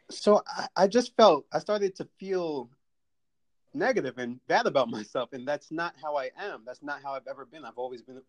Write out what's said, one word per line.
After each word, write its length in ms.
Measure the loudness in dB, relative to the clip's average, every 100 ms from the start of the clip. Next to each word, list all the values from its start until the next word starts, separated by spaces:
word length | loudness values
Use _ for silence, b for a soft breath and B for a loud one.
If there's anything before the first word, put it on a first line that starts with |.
| -18
So 340 | -2 4 4 2
I, 200 | -6 -4 2
I 100 | 4
just 260 | 4 2 8
felt, 300 | 8 8 2
I 60 | -4
started 360 | -2 0 -2 -4
to 120 | -14 _
feel 520 | -4 -2 -2 -4 -8 _ _ _ _ _ _ _ _ _ _
negative 440 | -2 0 0 -2 -4
and 260 | -8 -8 0
bad 180 | 2 2
about 220 | 2 0
myself. 440 | -2 -6 -6 -6
And 140 | -6 -6
that's 240 | -6 -6
not 240 | -6 -6 -8
how 140 | -6 -4
I 140 | -4 -8
am. 240 | -12 -12
That's 180 | -14 -14
not 200 | -10 -10
how 100 | -8
I've 140 | -8 -10
ever 160 | -14
been. 200 | -16 -18
I've 120 | -14 -10
always 240 | -10 -10
been 180 | -16 -20